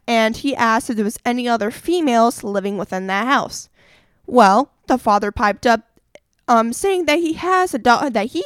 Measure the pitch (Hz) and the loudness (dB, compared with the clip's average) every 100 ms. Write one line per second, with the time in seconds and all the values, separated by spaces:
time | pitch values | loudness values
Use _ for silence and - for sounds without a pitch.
0 | - 233 220 226 277 269 233 226 - 220 | -2 0 0 -2 -4 0 0 0 -2 -2
1 | 208 - - 240 240 233 208 - - 359 | -4 -4 -4 -4 -2 -2 -2 -6 -4 0
2 | 302 233 233 - 208 202 196 202 - 185 | 2 4 2 0 -4 -2 -2 -4 -6 -6
3 | 190 196 233 262 - - - _ _ _ | -4 -4 0 0 -2 -8 -18 _ _ _
4 | _ _ - 247 202 202 285 _ - 254 | _ _ 0 4 6 6 0 _ -4 -2
5 | - 208 208 - 208 202 247 226 - _ | 0 0 -2 -2 -2 0 0 0 -2 _
6 | _ _ _ _ - 233 226 233 392 370 | _ _ _ _ 0 2 2 -2 -2 0
7 | 311 294 339 330 349 370 370 262 226 233 | 0 0 -2 -4 0 0 0 0 2 2
8 | 294 220 214 320 | 0 -2 -4 -4